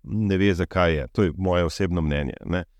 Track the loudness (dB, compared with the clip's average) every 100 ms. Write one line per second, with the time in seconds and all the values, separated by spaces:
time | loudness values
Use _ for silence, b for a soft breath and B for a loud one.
0 | -4 -2 0 4 4 2 -2 2 2 2
1 | -2 0 0 0 0 2 0 -2 -2 0
2 | 0 0 -4 -6 -6 -6 -6